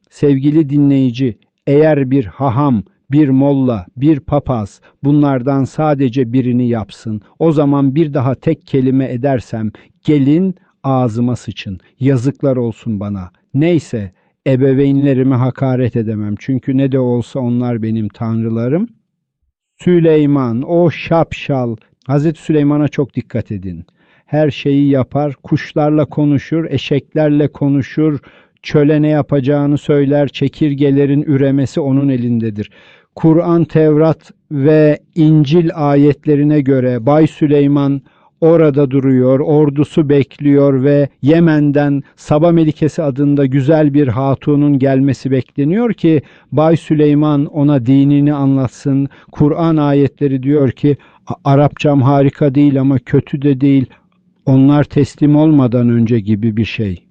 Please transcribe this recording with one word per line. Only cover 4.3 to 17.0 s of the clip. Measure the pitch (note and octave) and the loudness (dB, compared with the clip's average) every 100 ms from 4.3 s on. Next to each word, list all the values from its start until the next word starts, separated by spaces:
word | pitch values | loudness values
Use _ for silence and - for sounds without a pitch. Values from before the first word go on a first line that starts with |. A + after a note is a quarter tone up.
| C#3+ - B2 G2+ - _ _ | -4 -2 -6 -6 -12 _ _
bunlardan | C#3 D3 C#3+ C3+ B2 C#3 | 0 2 2 0 -2 -2
sadece | B2+ - D#3 C#3+ C3+ B2 A#2 | -2 -2 -2 0 -2 -2 -2
birini | B2+ B2 B2 B2 | -2 0 -2 -2
yapsın, | A2+ G2+ - A2+ G#2+ _ _ | -4 -8 -14 -10 -10 _ _
o | E3 | -2
zaman | D3+ C#3+ C#3+ C#3 | 0 0 0 0
bir | C#3 D#3 | 0 -2
daha | C#3+ B2+ | -2 -4
tek | B2 - D3+ _ | -2 -4 -4 _
kelime | C#3 C3 C3 C3 | -2 0 0 -2
edersem | B2+ C#3 C3 - A2+ A2 - _ _ | -4 -2 -4 -6 -8 -8 -10 _ _
gelin | - D3+ C3+ D#3 F#3+ F3+ _ _ | -2 0 2 2 0 -6 _ _
ağzıma | C3+ C3 B2 A2 A#2+ A#2 | -4 -2 -2 -2 -4 -4
sıçın. | - - - F#2 _ _ | -10 -14 -12 -14 _ _
Yazıklar | B2+ C3 C3 - C#3+ B2+ | 0 0 -2 -2 -2 -2
olsun | A#2 - A#2+ G#2 | -4 -6 -8 -8
bana. | G#2 G2 F2+ _ _ | -6 -8 -12 _ _
Neyse, | C3+ D#3+ E3+ - A#2 G2 _ _ _ - | -2 0 0 -2 -8 -8 _ _ _ -2
ebeveynlerime | C3 C#3 C3 C#3 C#3 C#3+ C3 C3 B2+ | 0 2 2 2 0 0 0 0 0
hakaret | B2+ - C3+ B2+ B2 A#2+ | -2 -4 -4 -2 -2 -4
edemem. | A2 G#2+ G#2 G#2 | -4 -6 -6 -8
Çünkü | - C3 - C3+ | -6 -6 -2 -2
ne | C3+ | 0
de | |
olsa | C3 | -2